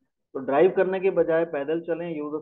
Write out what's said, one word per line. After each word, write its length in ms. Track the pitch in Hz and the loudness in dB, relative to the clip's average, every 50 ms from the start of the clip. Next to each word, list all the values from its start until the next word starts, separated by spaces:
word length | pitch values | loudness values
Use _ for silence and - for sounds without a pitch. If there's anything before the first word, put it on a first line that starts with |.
| _ _ _ _ _ _ | _ _ _ _ _ _
तो 60 | - 139 | -10 -8
ड्राइव 320 | 127 135 139 151 175 190 | -2 0 4 4 4 4
करने 300 | 185 196 180 185 190 185 | 4 2 0 0 0 0
के 100 | 185 196 | 0 2
बजाय 340 | 180 170 165 165 160 165 165 | 2 2 2 2 2 0 0
पैदल 360 | 170 156 143 139 151 160 170 | 0 -4 -4 -4 -2 -4 -4
चलें, 400 | 165 170 165 160 175 170 160 147 | -2 -4 -4 -4 -4 -6 -6 -6
use 120 | 147 147 151 | -6 -6 -8
a 60 | 151 | -8